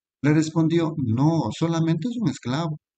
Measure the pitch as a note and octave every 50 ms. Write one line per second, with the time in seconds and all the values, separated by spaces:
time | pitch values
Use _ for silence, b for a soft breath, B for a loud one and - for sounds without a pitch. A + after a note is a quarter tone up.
0 | _ _ _ _ - C#3+ D3+ D#3+ D3+ D#3 - E3 D#3+ D#3 E3 E3+ E3 E3 D#3+ -
1 | C3 G#2+ G#2+ A#2+ C#3+ D#3+ E3 D#3+ B2 G#2+ - - D#3 E3 E3+ E3 E3 D#3+ E3 E3+
2 | - B3 A#3+ B3 A3 D3+ - - - A#2+ B2+ D3+ E3+ D#3+ D3+ - _ _ _